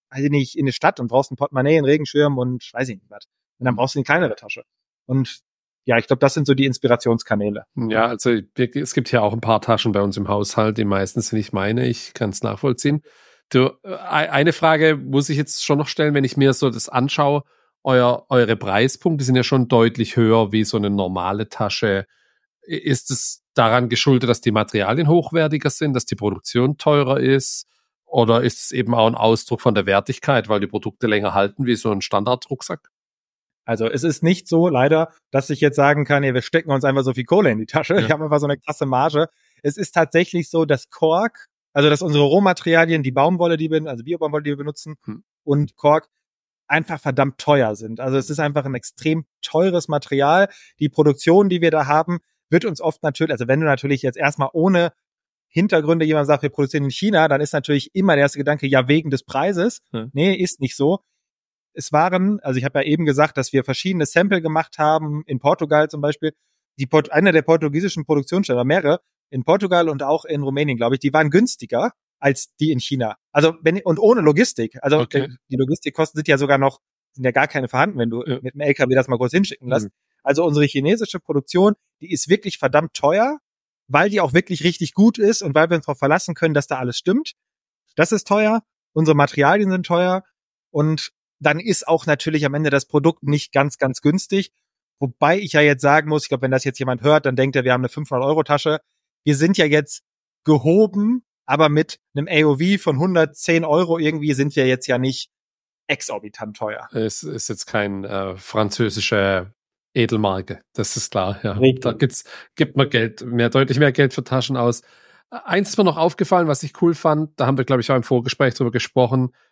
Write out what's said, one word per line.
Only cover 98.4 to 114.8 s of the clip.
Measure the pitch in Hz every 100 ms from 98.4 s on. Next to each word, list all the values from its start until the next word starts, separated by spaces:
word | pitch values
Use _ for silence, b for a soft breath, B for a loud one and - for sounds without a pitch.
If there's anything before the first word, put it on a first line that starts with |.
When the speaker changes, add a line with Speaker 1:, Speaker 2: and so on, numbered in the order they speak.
Speaker 1:
Tasche. | 147 147 156 151 - _ _ _ 151
Wir | 139
sind | 165 185
ja | 156
jetzt | 151 147 - _ _ _ _ 156
gehoben, | 147 156 190 220 196 214 247 - _ -
aber | 147 156
mit | 151 160 - _ 143
einem | 151
A | 156 156
O | 139
V | 175 202
von | 175 135
hundertzehn | 185 170 156 - - 165 156
Euro | 156 170 165
irgendwie | 156 160 147
sind | 135 143 143
wir | 127
jetzt | 127 -
ja | 123
nicht | 131 131 - _ _ _ _ _ -
exorbitant | 143 - 104 107 - 107 101
teuer. | 107 107 -
Speaker 2:
Es | 117 110 -
ist | - 110 -
jetzt | 104 -
kein, | 110 101 98 98
äh, | 98 95 90
französischer | - 107 104 - 113 107 - 107 98 95 95 _ _ _ _ -
Edelmarke, | 113 110 104 92 90 87 _
das | - 104 -
ist | -
klar, | 101 92 101
ja. | 107
Speaker 1:
Richtig. | 101 131 131
Speaker 2:
Da | 123
gibt's, | 110 139 - B B B -
gibt | 151 147
man | 127
Geld, | 117 113 - 123
mehr, | 120 117
deutlich | 131 135 131
mehr | 143
Geld | 127 135
für | -
Taschen | - 131 123 131
aus. | 120 117